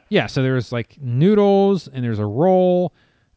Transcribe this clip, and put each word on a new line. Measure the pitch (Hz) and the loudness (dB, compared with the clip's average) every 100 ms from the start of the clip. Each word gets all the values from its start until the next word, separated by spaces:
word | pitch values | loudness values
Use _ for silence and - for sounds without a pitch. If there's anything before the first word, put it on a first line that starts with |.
| _ | _
Yeah, | 202 110 | -2 0
so | 143 | -2
there | 131 131 | -2 -2
was, | 113 | -4
like, | 120 113 - | -8 -8 -10
noodles, | 131 123 175 208 202 196 196 190 139 | -6 0 2 4 4 2 2 0 -4
and | 135 | -8
there's | 120 104 | -6 -4
a | 104 | -4
roll. | 110 180 185 180 180 175 - _ _ _ | 0 2 2 2 0 -2 -8 _ _ _